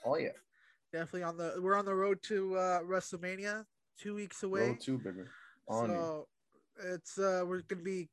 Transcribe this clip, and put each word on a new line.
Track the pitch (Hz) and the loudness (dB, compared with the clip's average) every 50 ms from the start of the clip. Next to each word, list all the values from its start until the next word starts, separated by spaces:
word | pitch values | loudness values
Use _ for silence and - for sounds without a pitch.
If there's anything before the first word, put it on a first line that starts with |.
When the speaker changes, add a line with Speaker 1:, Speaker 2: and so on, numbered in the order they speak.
| - | 0
Speaker 1:
Oh, | 120 147 | 2 2
yeah. | 160 123 - - - - _ _ _ _ - _ _ _ _ - | 2 2 -2 -4 -8 -14 _ _ _ _ -20 _ _ _ _ -6
Speaker 2:
Definitely | 165 165 - - 180 175 | -6 -4 -4 -4 -4 -4
on | 170 165 | -4 -4
the, | 170 170 165 - 180 | -2 -4 -4 -2 0
we're | 180 190 202 | 4 4 4
on | 202 202 | 4 4
the | 196 190 | 2 2
road | 190 196 202 196 185 - | 4 4 4 2 2 0
to, | - 214 196 190 190 190 | 0 0 0 2 2 2
uh, | 185 185 185 180 175 170 | 2 4 4 4 2 2
WrestleMania, | 180 185 185 - - 190 170 180 180 190 190 202 208 208 220 214 - _ _ _ _ _ - | 2 0 0 0 -2 -6 -6 -6 -6 -4 -4 -4 -4 -4 -6 -8 -14 _ _ _ _ _ -10
two | - 208 208 | -8 -6 -4
weeks | 208 208 185 - - 208 | -4 -6 -6 -6 -6 -4
away. | 190 190 196 220 123 | 0 2 4 4 2
Speaker 1:
Road | 120 120 | 2 0
to, | - 135 131 120 | -2 -2 -2 -2
baby. | 104 98 90 95 92 - - - - - - _ _ | -2 -4 -6 -8 -10 -14 -16 -20 -20 -20 -20 _ _
On | - 110 113 117 107 | -2 0 2 2 2
it. | 104 | 2
Speaker 2:
So | 170 165 165 156 151 - - _ _ _ _ _ _ _ _ _ - | 0 0 -2 -4 -6 -8 -12 _ _ _ _ _ _ _ _ _ -10
it's, | 190 180 180 175 - - - 196 | -6 -6 -6 -6 -8 -6 -2 2
uh, | 196 190 185 180 180 | 2 4 4 2 2
we're | 175 185 185 160 | 0 -2 -4 -4
gonna | - 190 175 165 | -4 -6 -4 -2
be | 196 190 185 165 - | -2 -2 -2 -4 -2